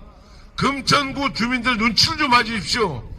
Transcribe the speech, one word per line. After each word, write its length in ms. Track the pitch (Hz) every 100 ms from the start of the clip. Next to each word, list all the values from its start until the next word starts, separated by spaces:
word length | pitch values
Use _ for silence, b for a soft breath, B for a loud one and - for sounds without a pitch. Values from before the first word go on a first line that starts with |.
| - b b b b -
금천구 760 | 226 277 - 285 277 262 277
주민들 440 | - 233 254 226 233
눈치를 400 | 226 202 - 320
좀 120 | 294
봐주십시오. 760 | 240 220 226 165 240 208 123 -